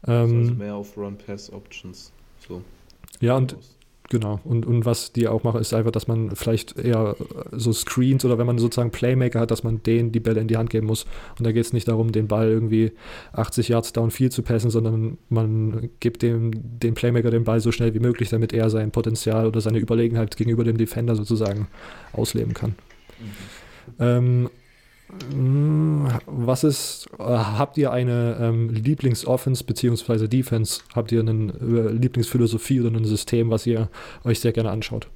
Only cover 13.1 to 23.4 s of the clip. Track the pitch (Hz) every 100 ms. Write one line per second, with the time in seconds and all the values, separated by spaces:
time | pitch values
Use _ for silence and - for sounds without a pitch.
13.1 | - - - 113 - 113 117 110 - 113
14.1 | - 127 123 - 117 117 113 113 113 113
15.1 | - _ 113 110 110 110 110 120 - 120
16.1 | 113 120 117 113 113 117 117 120 113 120
17.1 | 120 117 117 110 113 113 - 117 110 120
18.1 | 120 113 113 113 117 113 110 107 123 113
19.1 | 110 - 110 113 110 110 113 110 117 117
20.1 | 117 110 - 113 113 117 113 113 - 117
21.1 | 110 104 110 107 101 104 - - - -
22.1 | - 113 - 117 110 113 98 - - -
23.1 | - 110 101